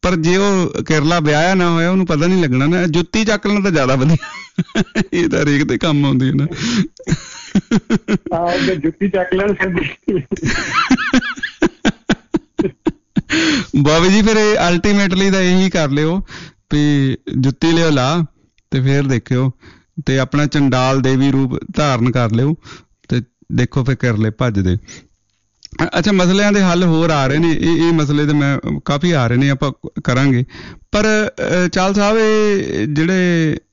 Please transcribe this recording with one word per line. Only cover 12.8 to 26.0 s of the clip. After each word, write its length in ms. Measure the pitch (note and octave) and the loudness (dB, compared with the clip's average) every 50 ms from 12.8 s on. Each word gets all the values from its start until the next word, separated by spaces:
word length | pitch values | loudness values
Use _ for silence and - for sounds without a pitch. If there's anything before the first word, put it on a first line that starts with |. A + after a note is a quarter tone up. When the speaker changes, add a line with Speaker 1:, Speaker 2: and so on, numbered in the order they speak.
| _ - - _ _ _ _ - - - - D#4+ D#4+ D#4+ D4+ C4+ F#3+ - - | _ -8 -8 _ _ _ _ -6 -4 -2 -2 0 0 0 0 -2 -4 -2 0
Speaker 1:
ਬਾਬਾ 300 | - C#3+ C#3 D3+ E3 E3+ | 2 2 4 4 4 4
ਜੀ, 160 | F#3 F#3+ G#3+ G#3 | 4 4 4 4
ਫਿਰ 140 | A3 A3 | 4 2
ਇਹ 200 | G#3+ G#3+ G#3 G#3+ - - F3 F3 | 2 2 2 0 0 0 0 0
ultimately 600 | F3 E3+ G#3+ G3+ G3+ G3+ F#3+ F#3 F#3 G3 G3 F#3+ | 0 0 2 2 2 2 0 0 0 0 2 2
ਤਾਂ 80 | F#3+ | 2
ਇਹੀ 300 | F#3 F3+ F3+ F#3+ F#3+ F#3+ | 2 2 2 2 2 2
ਕਰ 180 | - F#3 D#3+ C#3 | 0 0 -2 0
ਲਿਓ 340 | C3+ C#3+ D3+ D#3 E3+ F#3+ G3 - - - - - _ _ _ _ - | 0 0 0 0 -2 -4 -6 -8 -14 -20 -20 -20 _ _ _ _ -2
ਵੀ 440 | D3 D3 D3 D3 C#3+ C#3 C3+ B2+ - _ - - - | 0 2 2 2 2 0 0 -2 -4 _ -8 -4 -2
ਜੁੱਤੀ 340 | C3 C3+ C3+ _ - E3 E3 | 0 0 -2 _ 0 0 2
ਲਿਓ 180 | E3 E3 E3 | 2 2 2
ਲਾ, 340 | D3+ C#3 B2 C3 D#3 F3 E3 - _ _ _ _ _ _ _ _ | 2 2 0 0 0 -2 -2 -4 _ _ _ _ _ _ _ _
ਤੇ 100 | - C3+ | -4 -2
ਫਿਰ 220 | B2+ C3+ C#3 C#3 C#3+ | 0 2 0 0 0
ਦੇਖਿਓ, 500 | C3+ C3 A#2 - - C3 B2 C3 C3+ B2+ _ _ - - _ _ _ _ - D3 | 0 -2 -2 -2 -2 -2 -2 0 -2 -4 _ _ -20 -20 _ _ _ _ -10 -4
ਤੇ 120 | - C3 C3+ | -2 0 0
ਆਪਣਾ 280 | C3 C3 - D3 D3 | 0 0 0 0 0
ਚੰਡਾਲ 540 | C#3 - D#3 C#3 C3+ B2+ B2+ B2+ C3 C3+ C3+ | 0 0 2 2 2 2 2 2 2 0 0
ਦੇਵੀ 300 | B2+ C3 C3 C3 C3+ C#3 | 2 2 2 2 2 2
ਰੂਪ 300 | C3 C3+ C3+ B2+ B2+ - - - G3+ | 2 2 0 0 -4 -6 -8 -8 -4
ਧਾਰਨ 340 | - D3+ D3 C3 A#2 A2+ B2 | -2 0 0 2 2 0 0
ਕਰ 200 | A2+ B2+ A#2+ A2+ | 0 0 0 0
ਲਿਓ, 260 | G#2+ A2+ B2+ C#3+ D#3+ - _ - - - - _ _ _ _ _ | 0 0 0 0 -2 -4 _ -20 -20 -20 -20 _ _ _ _ _
ਤੇ 140 | - B2 A#2 _ _ _ _ _ - | -4 -4 -4 _ _ _ _ _ -2
ਦੇਖੋ 320 | B2 B2 A#2 - C#3+ B2+ | -2 -2 0 0 -2 0
ਫਿਰ 100 | B2 C3+ | 0 -2
ਕਿਰਲੇ 360 | - - B2 A2+ G#2 A2 A2 | 0 0 0 0 2 0 -2
ਭੱਜਦੇ। 460 | G#2+ _ C3 B2 A2 G2+ G2 F2+ F2+ F#2+ - - - - - _ _ _ _ _ _ _ _ _ _ _ _ - - - D#3+ | -2 _ -2 -2 0 0 0 0 0 -2 -4 -10 -20 -20 -20 _ _ _ _ _ _ _ _ _ _ _ _ -20 -6 -6 -6
ਅ-, 140 | - - | -2 -2
ਅੱਛਾ, 140 | E3+ | -2